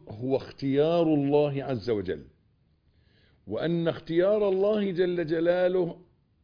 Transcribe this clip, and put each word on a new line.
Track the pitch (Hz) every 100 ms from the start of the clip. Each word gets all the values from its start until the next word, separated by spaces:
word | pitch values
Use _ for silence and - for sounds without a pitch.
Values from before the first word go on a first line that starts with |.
| -
هو | 107 127 131
اختيار | - - 139 135 151 170
الله | 160 151 139 147 147 139
عز | 131 127 104
وجل، | 107 90 78 67 _ _ _ _ _ _ _ _ _ _ _ -
وأن | 98 151 170 165
اختيار | 139 - 165 185 214 202
الله | 190 202 214 202
جل | 170 180 175 156
جلاله | 165 170 180 180 185 170 - - _ _ _